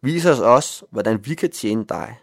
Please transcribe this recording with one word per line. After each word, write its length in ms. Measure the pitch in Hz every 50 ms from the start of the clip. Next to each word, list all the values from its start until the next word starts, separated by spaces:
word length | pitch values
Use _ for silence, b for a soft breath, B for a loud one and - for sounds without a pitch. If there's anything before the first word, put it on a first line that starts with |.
Vis 240 | - 131 160 170 165
os 140 | 180 151 123
også, 460 | 104 110 120 131 156 - - - - _
hvordan 360 | - 113 98 110 110 107 101
vi 100 | 120 165
kan 160 | 160 - 175
tjene 340 | - - - 107 107 113 107
dig. 340 | 104 - 82 - - 117 -